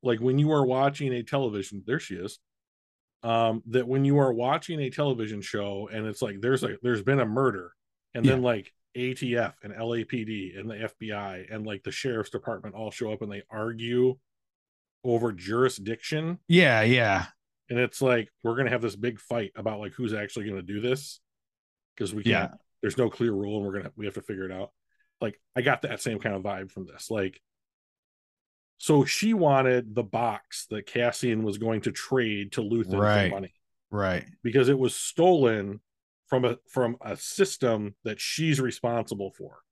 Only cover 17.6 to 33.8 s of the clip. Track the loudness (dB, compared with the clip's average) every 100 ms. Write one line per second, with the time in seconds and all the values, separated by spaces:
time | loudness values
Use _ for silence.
17.6 | -6 0 0 2 2 2 0 _ -4 0
18.6 | 0 0 -2 -2 -6 -6 -6 -4 -4 -6
19.6 | -6 -4 -8 -6 -4 -4 -6 -6 -6 -6
20.6 | -6 -4 -2 -2 -6 -18 _ _ _ _
21.6 | _ _ _ -8 -6 -2 2 2 0 -6
22.6 | _ _ -4 0 0 2 -2 0 -2 -4
23.6 | -4 -6 -10 -8 -8 -8 -10 -8 -8 -8
24.6 | -10 _ _ _ _ -6 -6 -6 _ -2
25.6 | 0 0 -2 -6 -4 -2 -2 -4 -4 -6
26.6 | -8 -12 -14 -12 -6 -2 -2 -6 _ _
27.6 | _ _ _ _ _ _ _ _ _ _
28.6 | _ -6 4 6 6 2 2 4 6 6
29.6 | 4 2 0 -4 -2 -2 -2 -4 -8 -14
30.6 | -10 -10 -4 0 0 0 0 0 -2 -2
31.6 | -2 -2 -2 -6 -2 0 0 -2 -6 -4
32.6 | -2 0 0 2 4 4 4 0 -8 _
33.6 | _ _